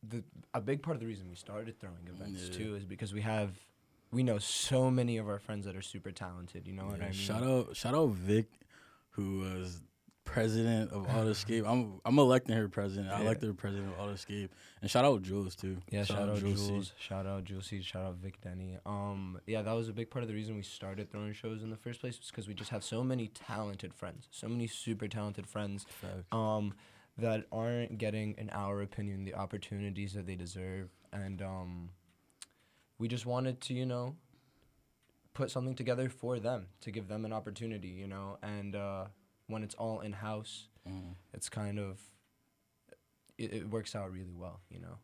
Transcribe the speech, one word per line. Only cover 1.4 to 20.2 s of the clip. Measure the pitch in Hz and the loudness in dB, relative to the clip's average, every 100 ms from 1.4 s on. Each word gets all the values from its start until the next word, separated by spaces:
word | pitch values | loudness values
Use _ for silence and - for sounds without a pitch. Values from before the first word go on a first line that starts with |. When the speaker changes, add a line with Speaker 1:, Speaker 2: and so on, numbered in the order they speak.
| - 104 113 113 | -10 -8 -8 -8
Speaker 1:
throwing | 98 87 87 | -10 -10 -12
events | 90 101 95 90 | -10 -8 -6 -6
Speaker 2:
Yeah. | 90 | -4
Speaker 1:
too | 107 101 | -4 -4
is | 98 | -6
because | 98 107 | -6 -4
we | 104 | -2
have, | 107 110 104 92 - _ _ _ _ | 0 2 0 -2 -14 _ _ _ _
we | 120 | 4
know | 127 107 | 4 4
so | - - - 131 131 | 2 0 4 6 8
many | 127 120 117 | 6 4 2
of | 104 | 0
our | 101 | -2
friends | - 107 98 | -2 -4 -4
that | 92 | -6
are | |
super | 92 101 92 | -8 -8 -10
talented. | 92 95 90 90 90 90 | -8 -8 -8 -10 -10 -8
You | |
know | 95 95 | -6 -4
what | 101 | -2
Speaker 2:
Yeah, | 98 | -2
Speaker 1:
I | |
mean? | |
Speaker 2:
shout | 95 98 107 | -2 0 2
out, | 127 131 - - | 6 4 4 -2
shout | 120 143 | 2 6
out | 156 | 6
Vic, | 98 92 104 110 - - - - - _ | 4 6 6 6 -4 -20 -20 -20 -20 _
who | - 98 95 | -4 -2 0
was | 95 92 92 87 - _ - _ - | -2 -2 -4 -6 -12 _ -20 _ -2
president | - 113 110 113 113 110 | 2 4 4 4 4 2
of | 101 95 | -2 2
Speaker 1:
<laughs> | |
Speaker 2:
Autoscape. | 123 110 104 101 113 107 | 4 4 2 2 2 4
I'm, | 123 113 95 | 4 4 -2
I'm | - 135 | 6 10
electing | 135 127 123 113 | 12 10 8 4
her | 107 | 4
president. | 101 101 98 95 | 2 0 0 0
I | 101 | 2
Speaker 1:
Yeah. | 107 | 4
Speaker 2:
elected | 110 110 | 4 2
her | |
president | 95 101 98 98 | 0 -2 -2 -2
of | 87 | -4
Autoscape. | 101 98 - 101 98 - - - | -4 -4 -4 -2 -4 -6 -20 -6
And | 104 | 4
shout | 127 135 | 8 10
out | 123 | 8
Jules | 92 98 95 90 | 4 0 0 -2
too. | 95 92 92 | -4 -4 -2
Speaker 1:
Yeah, | 101 | 0
shout | 101 101 101 | 2 2 2
out | 104 | 4
Speaker 2:
Jules | 98 101 | 4 4
C. | 101 | 2
Speaker 1:
Jules. | 101 98 - | 2 -2 -6
Shout | - 98 95 | -6 -4 -2
out | 98 92 | -4 -4
Jules | 98 98 | -6 -4
C. | 101 | -6
Shout | 92 92 92 | -4 -4 -4
out | 90 | -4
Vic | 95 - | -8 -8
Denny. | 98 92 92 92 - | -8 -6 -6 -8 -4
Um, | 101 101 98 95 90 - | -2 -2 -2 -4 -8 -2
yeah, | 110 | -2
that | 107 | 0
was | 113 113 | 0 -2
a | |
big | 107 113 | -4 -4
part | 131 | -4